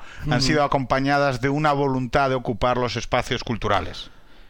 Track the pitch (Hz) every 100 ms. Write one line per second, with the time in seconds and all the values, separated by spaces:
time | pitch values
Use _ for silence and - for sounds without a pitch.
0 | - - 147 127 - 151 143 139 127 135
1 | 139 143 143 123 135 143 156 143 143 131
2 | 127 147 139 131 120 107 127 123 123 107
3 | - 123 - 139 - 113 107 98 87 -
4 | - - - - -